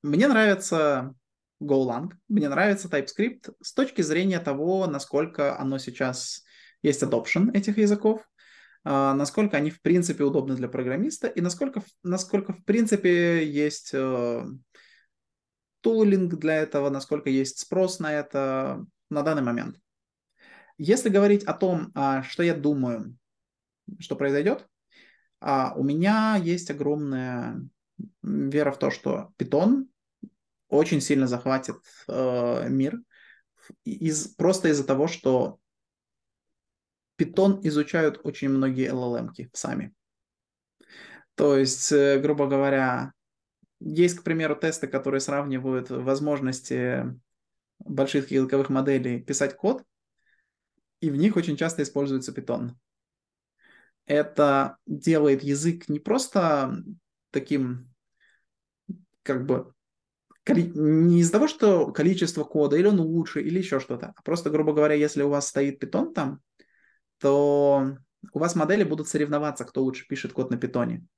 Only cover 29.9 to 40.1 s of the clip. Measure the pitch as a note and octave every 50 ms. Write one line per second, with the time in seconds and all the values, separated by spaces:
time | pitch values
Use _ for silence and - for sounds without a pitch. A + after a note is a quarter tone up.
29.9 | _ _ _ _ _ _ - - _ _ _ _ _ _ _ _ - C#3+ D#3+ E3
30.9 | E3+ C#3+ C3 - D3+ C#3 C3 B2 B2 A#2+ - C3+ C3 C3 C3 - B2+ - _ -
31.9 | - - - - - B2+ C3 B2+ B2 B2 A#2+ A#2+ A#2+ B2+ B2 A#2+ C3 C3+ C3 C#3+
32.9 | G3+ A#3+ A#3+ _ _ _ - _ - _ _ _ _ _ _ - - _ _ A3+
33.9 | G#3 - E3 E3 D3+ D3+ - - - _ F3 F3+ F#3+ F#3+ - E3 D3+ C#3+ C3+ C#3
34.9 | C#3 C3+ D3 E3+ - - - C3+ C3 B2+ B2+ - - _ _ _ _ _ _ _
35.9 | _ _ _ _ _ _ _ _ _ _ _ _ _ _ _ _ _ _ _ _
36.9 | _ _ _ _ _ - D#3+ E3+ - G3 F#3+ G3 G3 G3 - E3 D3 D3 D3 -
37.9 | - E3+ D#3+ D3+ C#3+ - - D3+ C3+ - C#3 C3+ C3+ C3+ C3+ C3+ C3 B2+ C3 -
38.9 | B2+ B2+ B2 A#2+ A#2+ A#2+ A#2+ A#2 - - B2+ B2+ _ - - C3+ B2+ - - -
39.9 | _ _ _ _